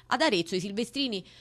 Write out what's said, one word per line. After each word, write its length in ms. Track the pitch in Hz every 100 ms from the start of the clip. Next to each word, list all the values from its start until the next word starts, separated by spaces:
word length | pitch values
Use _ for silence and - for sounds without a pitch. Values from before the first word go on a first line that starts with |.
| -
Ad 120 | 254
Arezzo 360 | 320 190 165 185
i 40 |
Silvestrini 640 | 196 202 240 269 269 202 - -